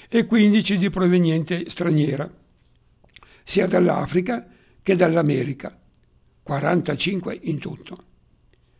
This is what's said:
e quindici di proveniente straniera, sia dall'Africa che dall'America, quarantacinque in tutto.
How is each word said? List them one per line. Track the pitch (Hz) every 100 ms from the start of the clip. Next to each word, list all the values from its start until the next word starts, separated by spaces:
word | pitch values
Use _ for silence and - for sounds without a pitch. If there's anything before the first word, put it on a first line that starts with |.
| -
e | 233 -
quindici | 226 208 214 185 196
di | 196
proveniente | 185 180 180 165 160 160 175 -
straniera, | - 165 156 147 139 165 - _ _ _ _ _ _ _ - - _ -
sia | 196 180
dall'Africa | 180 175 143 131 160 185 233 - _ _ _
che | - 180
dall'America, | 175 165 151 135 123 131 - - _ _ _ _ _ _
quarantacinque | - 139 147 175 175 139 180 196 - -
in | - 147
tutto. | 170 156 - - - _ _ _ _ _ _ _